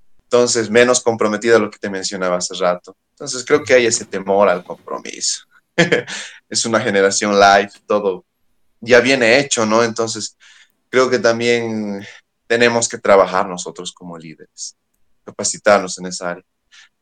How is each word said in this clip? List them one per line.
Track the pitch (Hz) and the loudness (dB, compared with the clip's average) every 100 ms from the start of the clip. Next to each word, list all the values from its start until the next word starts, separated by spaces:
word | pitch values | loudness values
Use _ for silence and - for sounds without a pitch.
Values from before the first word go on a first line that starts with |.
| _ - | _ -20
Entonces, | _ 123 123 120 110 | _ 0 2 0 0
menos | 110 123 123 | 4 4 2
comprometida | - 113 110 104 113 113 | 0 -2 -2 -2 2 2
a | |
lo | 104 | 2
que | - | -4
te | 104 | -10
mencionaba | 95 92 101 92 90 | -8 -8 -6 -4 -4
hace | 90 | -4
rato. | 90 90 87 - _ _ | -4 -2 -2 -8 _ _
Entonces, | _ 143 127 | _ -12 -10
creo | 120 147 | -2 -2
que | 147 | 2
hay | 127 117 | 2 2
ese | 107 | -2
temor | 107 98 95 98 101 | -6 -8 -2 2 2
al | 90 | 0
compromiso. | 90 82 - 67 - - - - - _ _ - | -4 -16 -12 -12 -12 -10 -8 -8 -12 _ _ -2
<laughs> | 175 139 - - - - _ | 0 0 -4 -12 -14 -18 _
Es | 110 | -6
una | 117 113 | -2 -2
generación | 110 101 98 - 104 101 | 0 2 2 0 0 4
light, | 98 101 104 - - | 6 6 2 -8 -4
todo | 104 104 92 - _ _ _ _ _ | -2 -2 -4 -10 _ _ _ _ _
ya | 113 120 | 4 4
viene | 120 139 117 123 | 6 2 4 2
hecho, | 139 - 110 | 2 -2 0
¿no? | 110 | 2
Entonces, | 117 110 113 110 101 - _ _ _ _ _ | 0 -2 -6 -6 -12 -14 _ _ _ _ _
creo | 127 131 | 0 2
que | 127 | 2
también | 113 117 120 120 117 110 104 101 104 - _ _ _ | 2 2 0 0 -2 -6 -6 -10 -12 -20 _ _ _
tenemos | 117 120 117 113 | 2 2 2 -2
que | 113 | -4
trabajar | - 101 90 92 95 | 4 4 4 0 -4
nosotros | 87 85 80 90 | -8 -12 -14 -16
como | - 90 85 | -16 -18 -18
líderes, | 80 76 - - - - _ _ _ _ | -18 -20 -20 -18 -18 -18 _ _ _ _
capacitarnos | - - - 87 - 101 92 92 | -18 -8 -8 -2 2 2 2 -8
en | 90 | -12
esa | 92 90 | -10 -10
área. | 90 _ _ _ - _ _ | -10 _ _ _ -20 _ _